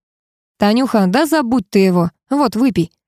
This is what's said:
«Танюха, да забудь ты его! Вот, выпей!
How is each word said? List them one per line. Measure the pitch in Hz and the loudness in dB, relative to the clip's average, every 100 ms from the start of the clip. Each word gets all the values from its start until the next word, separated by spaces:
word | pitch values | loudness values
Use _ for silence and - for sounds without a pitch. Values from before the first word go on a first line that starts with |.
| _ _ _ _ _ - | _ _ _ _ _ -4
«Танюха, | 208 226 269 220 190 | 0 0 0 0 0
да | 226 311 | 0 0
забудь | 311 233 247 - | 0 0 -4 -2
ты | 208 | 0
его! | 190 180 170 - _ | 2 2 -2 -6 _
Вот, | 285 269 208 | -2 -2 0
выпей! | 262 185 165 _ | -2 -2 -6 _